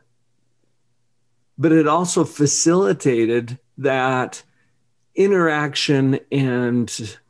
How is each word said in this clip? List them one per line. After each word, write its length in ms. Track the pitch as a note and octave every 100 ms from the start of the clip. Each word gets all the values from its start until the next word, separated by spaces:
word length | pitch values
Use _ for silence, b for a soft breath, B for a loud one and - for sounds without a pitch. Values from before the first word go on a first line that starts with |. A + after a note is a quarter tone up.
| _ _ _ _ _ _ _ _ _ _ _ _ _ _ _ -
but 140 | D#3
it 160 | D#3+ D3+
also 360 | D#3+ F3+ F#3
facilitated 1300 | D3 - C#3+ - E3 F3+ G3 E3 C#3+ A#2 A2+ A#2+ A#2 B2+ _ -
that 640 | C3+ C3 C3 B2+ B2 - - _ _ _ _ _ _ -
interaction 1040 | G3 F#3+ E3 D3+ D3 C3+ - C#3 C3+ C3+ -
and 840 | C#3 C3+ B2 B2 A#2+ A2+ - G#2+ -